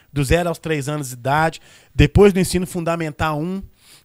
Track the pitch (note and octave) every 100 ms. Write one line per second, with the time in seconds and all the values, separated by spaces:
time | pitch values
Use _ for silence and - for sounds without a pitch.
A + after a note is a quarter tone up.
0 | _ C#3+ B2+ E3 F3 D#3+ D#3+ D3+ C3+ D3+
1 | C3 B2 B2+ D3+ D#3+ - - - _ C3
2 | D3 F#3 G#3 F#3+ F3+ F3+ F#3 F3+ E3 E3+
3 | D#3+ - D#3+ D3+ E3+ F#3+ - _ _ -